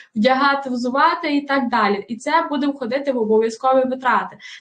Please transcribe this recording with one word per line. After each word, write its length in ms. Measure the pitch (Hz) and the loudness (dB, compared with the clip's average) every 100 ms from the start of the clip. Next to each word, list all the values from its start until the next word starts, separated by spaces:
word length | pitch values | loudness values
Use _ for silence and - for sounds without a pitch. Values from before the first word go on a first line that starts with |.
| - 220 | -10 0
вдягати, 540 | 247 262 285 277 277 | 2 4 2 0 -2
взувати 680 | 247 247 269 320 349 330 285 | -6 -2 2 2 2 0 -2
і 40 | |
так 280 | 285 277 240 | 0 -2 0
далі. 360 | 233 202 202 - | 0 0 0 -4
І 80 | 226 | -8
це 300 | 294 320 320 | -2 0 0
буде 160 | 294 285 | -2 -2
входити 460 | 277 233 269 277 | -4 -4 -2 -2
в 60 | 254 | -2
обов'язкові 680 | 208 220 226 226 262 262 | 2 2 2 0 2 2
витрати. 520 | 254 254 254 214 170 - - - | 2 0 0 0 -2 -10 -20 -20